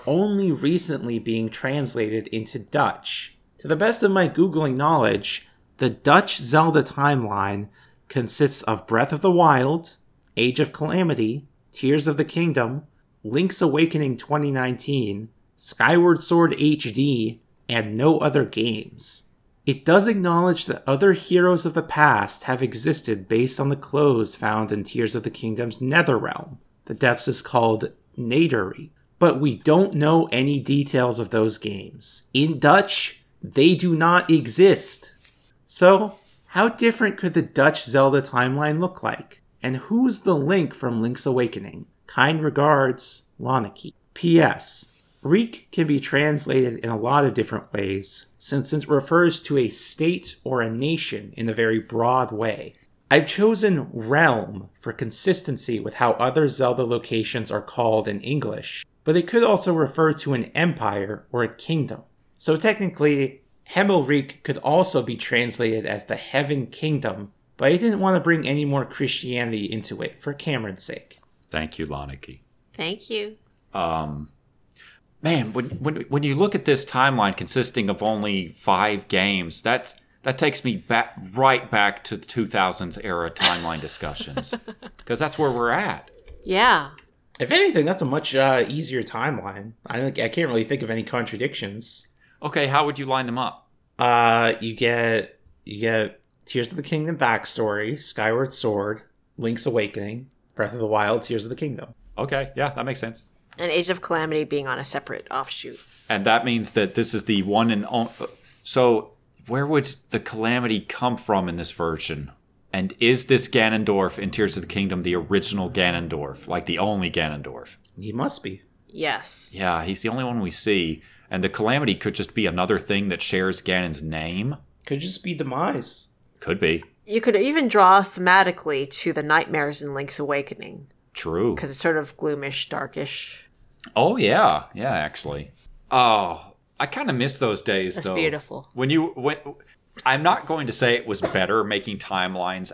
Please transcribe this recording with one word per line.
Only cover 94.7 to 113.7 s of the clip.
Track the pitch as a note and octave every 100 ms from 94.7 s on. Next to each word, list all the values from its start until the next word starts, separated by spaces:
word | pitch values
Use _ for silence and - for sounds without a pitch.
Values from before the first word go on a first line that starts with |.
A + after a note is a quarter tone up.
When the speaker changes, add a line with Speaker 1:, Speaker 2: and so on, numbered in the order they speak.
Speaker 1:
get, | A2 A#2 A#2+ A#2 A2 - _ _ _
you | - G#2
get | A2+ A2+ G#2 - _ _
Tears | - B2+ A#2
of | F3
the |
Kingdom | C#3 D#3 D#3 D3
backstory, | B2 A2 - - G#2+ G#2 G#2+ D3
Skyward | - - A2 A#2 C3
Sword, | - A#2 G2+ G#2 A2 - _ _ -
Link's | A#2 A#2 C3
Awakening, | A#2 G#2 A2 G2+ A#2+ C3 _ _
Breath | - G#2
of | A#2+
the | G#2+
Wild, | G#2+ G#2 A2+
Tears | - A2+
of | A2
the | A#2+
Kingdom. | D3+ A#2 - - - -
Speaker 2:
Okay, | C3+ C#3 C3+ B2+
yeah, | C#3
that | B2+ B2+
makes | C3+
sense. | A#2 - - _ _ -
Speaker 3:
And | F3
Age | E3 F3
of | F3+
Calamity | - E3 D#3+ D#3
being | D3+ D3 C3+
on | B2+
a |
separate | C#3 C#3+ - - -
offshoot. | C3+ C3+ - B2+ - - - -
Speaker 2:
And | G#2
that | G#2+ A2+
means | B2 A#2 G2+
that | A2 G2
this | A2+ G#2+
is | G#2+
the | G#2+ G2+
one | F#2+ G#2 A#2
and | G#2 -
on-, | A#2 A#2 - - - - _
so | - C3 B2 A2 - _ _ _ -
where | C3 C#3+
would | D3+ C3+ - -
the | A2
Calamity | - A2 A2+ B2 B2+ G#2+
come | - - B2 A#2
from | - G2 F2+
in | -
this | -
version? | - E2 D#2 - D2 C#2 - _ _ _
And | F#2+ F#2+ -
is | A#2 B2+ -
this | C3 -
Ganondorf | A#2+ A2